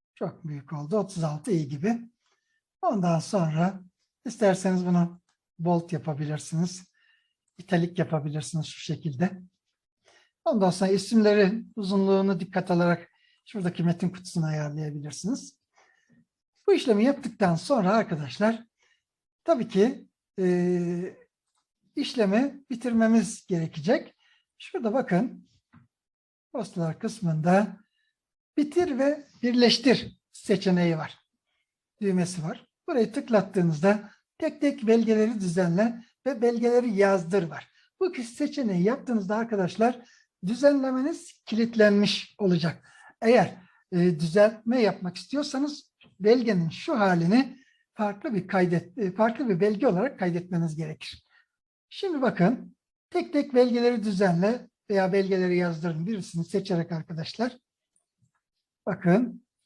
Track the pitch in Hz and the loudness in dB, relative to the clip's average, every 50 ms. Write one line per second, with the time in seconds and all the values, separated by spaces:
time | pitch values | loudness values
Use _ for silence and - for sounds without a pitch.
0 | _ _ _ - 208 170 - - - 151 147 143 - - 165 147 147 147 208 220 | _ _ _ -8 -8 -8 -8 -8 -12 -10 -10 -10 -12 -10 -10 -10 -6 -2 -2 -2
1 | - 196 180 175 160 151 151 151 - 262 190 160 147 127 147 131 160 226 233 233 | -2 -2 -4 -4 -4 -4 -4 -6 -4 -2 -2 -2 -2 -4 -6 -4 -2 -2 -2 -2
2 | - - _ _ _ _ _ _ _ _ _ _ _ _ _ - - 349 254 202 | -6 -14 _ _ _ _ _ _ _ _ _ _ _ _ _ -4 -2 -2 0 0
3 | 175 175 165 160 160 - 214 196 160 156 151 160 175 190 196 190 - - _ _ | 0 0 0 0 -2 -2 -2 0 0 0 0 0 0 0 -2 -6 -14 -20 _ _
4 | _ _ _ _ - 359 - - 220 196 185 190 - 190 185 180 180 180 175 175 | _ _ _ _ -14 -10 -2 2 2 2 2 2 0 0 0 0 2 2 2 2
5 | 175 175 - - _ _ _ _ _ _ _ - 165 175 175 170 170 - 165 143 | 2 0 -4 -12 _ _ _ _ _ _ _ -4 -2 0 0 0 -2 -4 -6 -6
6 | - 160 147 139 151 147 151 151 - - 160 160 180 175 180 - - _ _ _ | -6 -6 -6 -6 -6 -6 -6 -8 -8 -6 -4 -2 -2 -2 -6 -10 -20 _ _ _
7 | _ _ _ _ _ _ _ _ _ _ _ - - - 185 170 170 170 175 175 | _ _ _ _ _ _ _ _ _ _ _ -16 -6 -2 0 0 0 0 -2 -4
8 | 160 - 165 151 139 151 147 156 - - - 156 143 - - - - - 151 - | -4 -2 -2 -4 -4 -4 -6 -6 -8 -6 -6 -6 -6 -8 -10 -12 -8 -8 -8 -6
9 | - 160 131 123 175 190 190 - - - _ _ _ _ _ _ _ _ _ _ | -6 -6 -4 -2 -4 -4 -4 -6 -18 -20 _ _ _ _ _ _ _ _ _ _
10 | _ _ _ _ _ _ _ _ - 339 285 208 190 180 - - 196 190 196 190 | _ _ _ _ _ _ _ _ -2 0 2 2 2 2 2 2 0 2 2 0
11 | 196 - 233 220 208 208 208 208 202 190 226 233 - - - 220 196 185 202 196 | 0 2 2 4 6 6 6 6 4 4 2 -2 -8 -10 -10 -8 -4 -2 0 2
12 | 190 190 196 196 196 196 190 170 196 - - 185 - - 175 170 175 175 170 - | 2 4 4 2 2 2 0 -2 -4 -6 -4 -4 -2 0 2 2 4 2 2 0
13 | - - _ _ _ _ _ _ _ - - 208 175 175 - - 165 170 170 - | -4 -14 _ _ _ _ _ _ _ -12 -8 -6 -6 -4 -2 0 0 0 0 0
14 | 185 175 - - - - - 175 160 156 156 151 151 147 147 156 156 151 147 147 | -2 -4 -6 -8 -12 -8 -4 -4 -2 -2 -2 -4 -6 -6 -6 -8 -8 -8 -8 -10
15 | 143 147 - - - 196 269 - - - _ _ _ _ _ _ _ _ _ _ | -12 -12 -12 -8 -6 -6 -6 -6 -10 -16 _ _ _ _ _ _ _ _ _ _
16 | _ _ _ _ _ _ _ _ _ _ _ _ - 415 381 277 - 262 208 202 | _ _ _ _ _ _ _ _ _ _ _ _ 2 4 4 4 4 2 2 4
17 | 226 277 277 - - - - - 208 175 165 165 - - 285 233 185 185 214 226 | 4 2 2 0 -4 -8 -2 0 2 2 2 0 0 0 0 2 2 2 2 2
18 | 196 - 170 147 147 127 123 - 208 220 226 226 - _ _ _ _ _ _ _ | 0 0 -4 -6 -8 -8 -4 0 0 0 0 -2 -8 _ _ _ _ _ _ _
19 | _ _ _ _ _ _ _ _ - 339 330 240 214 - - 185 208 262 277 - | _ _ _ _ _ _ _ _ 0 0 0 0 0 0 2 2 2 2 0 -4
20 | - _ _ _ _ _ - - 185 180 180 175 175 180 180 175 175 170 175 175 | -12 _ _ _ _ _ -6 -2 0 0 2 2 0 0 0 0 -2 -2 -4 -6
21 | 185 - - - _ _ _ _ _ _ _ _ _ _ _ _ _ _ - 302 | -6 -10 -12 -16 _ _ _ _ _ _ _ _ _ _ _ _ _ _ -8 -8
22 | 254 - - 240 208 190 202 233 277 285 - - _ - 247 - - 247 226 226 | -6 -4 -2 0 2 2 2 2 2 0 -4 -10 _ -12 -10 -6 -4 0 2 4
23 | 226 220 226 226 190 - - - - - 185 165 160 160 - 160 139 190 269 330 | 4 6 4 4 2 0 -6 -10 -6 -4 -4 -2 -2 -4 -6 -4 0 0 0 0
24 | - - _ _ _ _ _ _ _ _ _ - - - - 359 233 214 214 269 | -2 -8 _ _ _ _ _ _ _ _ _ -20 -16 -10 -8 -6 -4 -2 -2 -2
25 | 254 - 180 175 240 - - - - _ _ _ _ _ _ - _ _ _ _ | -2 0 0 0 0 -2 -6 -12 -20 _ _ _ _ _ _ -20 _ _ _ _
26 | _ _ _ _ _ _ _ _ _ _ - 262 196 - - 180 165 160 156 - | _ _ _ _ _ _ _ _ _ _ -10 -10 -8 -8 -6 -6 -4 -4 -6 -6
27 | - 220 226 - 185 165 156 156 156 175 180 202 214 185 - - _ _ _ _ | -8 -10 -6 -4 -2 -2 0 0 2 4 4 4 2 0 -4 -12 _ _ _ _
28 | _ _ _ _ _ _ _ _ _ _ - 302 294 294 - 349 359 330 269 233 | _ _ _ _ _ _ _ _ _ _ -2 -2 -2 0 0 0 0 0 0 0
29 | 269 285 302 294 - _ _ - 226 247 233 247 240 226 - - - 269 208 - | 0 0 0 -2 -6 _ _ -4 -2 0 4 4 6 4 4 4 4 4 4 2
30 | - - - _ _ _ - - - - 202 - - - 180 175 175 170 165 156 | 0 -8 -16 _ _ _ -20 -8 -2 -2 0 0 2 2 2 4 4 2 0 -2
31 | 143 - - _ _ _ _ _ _ _ _ _ _ _ _ _ _ _ _ - | -4 -10 -14 _ _ _ _ _ _ _ _ _ _ _ _ _ _ _ _ -4
32 | 214 196 185 185 170 175 - 175 151 170 254 - - _ _ _ - - 320 247 | -2 0 0 0 0 -2 -4 -8 -8 -8 -10 -12 -16 _ _ _ -6 -2 0 0
33 | 220 220 - 277 - - 226 196 180 - - 190 175 165 156 147 170 196 208 208 | 0 0 -2 -6 -2 2 2 2 2 2 0 0 2 2 2 2 2 2 2 2
34 | - - _ _ _ _ _ - 320 302 302 - 294 285 277 285 226 214 226 233 | -2 -12 _ _ _ _ _ -4 -4 -4 -2 0 -2 -2 -2 0 2 2 4 4
35 | 220 226 220 214 214 226 240 208 190 180 165 190 180 170 170 190 226 233 233 - | 4 2 2 2 2 0 0 -2 -4 -2 0 0 2 2 2 2 2 0 -2 -6
36 | - _ _ _ - 254 285 214 240 240 240 226 240 233 240 247 247 240 196 190 | -14 _ _ _ -6 -6 -2 0 0 0 0 2 2 2 2 2 2 2 2 2
37 | 196 196 196 190 165 165 196 196 170 156 139 - - _ _ _ _ _ _ - | 4 4 4 2 0 0 -2 -2 -2 -2 -8 -12 -16 _ _ _ _ _ _ -4
38 | 370 359 359 - 226 - - - 294 285 294 285 254 208 185 175 175 214 262 277 | -4 -4 -4 -6 -12 -10 -6 -6 -6 -4 -4 -2 -2 0 0 2 2 2 0 -2
39 | - - 233 214 190 180 208 226 226 233 220 196 185 175 - - 226 247 247 240 | -4 -2 -2 -2 -2 -2 -4 -4 -4 -2 -2 -2 -2 -2 0 0 0 0 0 -2
40 | - _ _ _ _ _ _ - - 180 233 247 285 285 294 277 262 262 262 254 | -12 _ _ _ _ _ _ -10 -6 -6 0 2 4 4 4 4 0 -2 -2 -2
41 | 262 311 330 - - - - _ _ - 226 220 233 226 233 220 208 208 202 202 | -2 -4 -6 -8 -12 -20 -20 _ _ -6 -2 -2 -2 0 4 4 6 6 6 4
42 | 208 196 - - - - _ - 208 185 175 160 165 160 - - _ _ - - | 2 2 0 -4 -8 -12 _ -2 0 2 2 2 0 -2 -4 -6 _ _ -20 -20
43 | - - - - 233 226 254 220 175 - - - - _ _ _ _ - 185 175 | -20 -20 -8 -2 2 4 6 6 4 2 -2 -10 -20 _ _ _ _ -4 0 2
44 | 175 180 165 147 170 160 160 208 208 220 220 - - 226 247 262 220 190 180 - | 2 2 2 0 -2 2 4 6 6 6 4 0 -4 0 2 2 2 2 0 -2
45 | 185 175 - - - - 262 285 285 - - 262 294 294 294 - - _ _ _ | -6 -10 -10 -10 -10 -6 -4 -4 -4 -4 -4 -4 -4 -4 -6 -10 -16 _ _ _
46 | - _ _ - 185 208 240 262 233 233 202 175 165 160 - - - 330 311 226 | -20 _ _ 0 4 4 4 4 4 0 0 0 0 -2 -4 -6 -4 -2 0 2
47 | 202 190 180 170 165 170 214 254 269 - - - _ _ _ _ _ _ _ - | 2 2 2 2 2 4 4 4 2 0 -4 -20 _ _ _ _ _ _ _ -6
48 | 214 202 202 - - 311 220 185 180 - 214 190 180 170 175 165 - - - 262 | -4 -4 -6 -6 -8 -6 -4 -4 -4 -2 0 2 2 2 0 -2 -4 -6 -8 -6
49 | 208 185 180 - 220 233 233 311 285 233 190 160 202 214 214 202 277 247 180 175 | -4 -4 0 0 0 0 0 -2 -2 -2 0 2 2 0 0 2 0 2 2 2
50 | 226 277 - - 196 175 170 170 175 - 185 165 165 160 151 156 160 156 151 - | 0 -2 -4 -4 -4 -2 -2 -4 -6 -4 -4 -2 -2 -4 -4 -6 -10 -10 -10 -14
51 | - - - - _ _ _ _ _ _ _ _ _ _ _ _ _ - - - | -16 -18 -18 -20 _ _ _ _ _ _ _ _ _ _ _ _ _ -20 -12 -8
52 | 403 381 320 269 262 214 - - 175 202 262 - - - - _ _ _ _ _ | -6 -4 -2 0 0 0 2 2 2 2 2 0 -6 -14 -20 _ _ _ _ _
53 | _ _ - 359 339 - - 294 285 285 254 247 254 247 226 240 240 240 247 220 | _ _ -4 -4 -4 -2 -2 -2 -2 2 4 4 4 4 2 2 2 2 0 0
54 | 196 214 196 180 202 180 170 170 190 214 247 247 - _ _ _ _ - 202 196 | -2 -2 0 2 2 2 2 2 2 0 0 -2 -6 _ _ _ _ -2 0 0
55 | 190 180 190 196 190 185 196 185 180 180 180 180 180 175 165 156 165 175 160 156 | 2 2 2 2 2 2 0 0 2 2 2 0 0 -2 -2 -4 -4 -4 -4 -4
56 | 170 208 226 190 180 - - 165 170 - - 196 196 190 185 170 165 - 170 160 | -4 -6 -6 -6 -8 -8 -6 -8 -6 -4 -4 -4 -2 -2 -2 -2 -2 -4 -6 -8
57 | 160 - 170 160 160 - - - 226 247 240 - _ _ _ _ _ _ _ _ | -8 -10 -10 -10 -10 -8 -6 -6 -6 -6 -6 -10 _ _ _ _ _ _ _ _
58 | _ _ _ _ _ _ _ _ _ _ _ _ _ _ _ _ - 214 180 - | _ _ _ _ _ _ _ _ _ _ _ _ _ _ _ _ -8 -8 -6 -2
59 | - 175 175 226 247 233 - - _ _ _ _ _ | 2 2 4 4 2 -2 -6 -12 _ _ _ _ _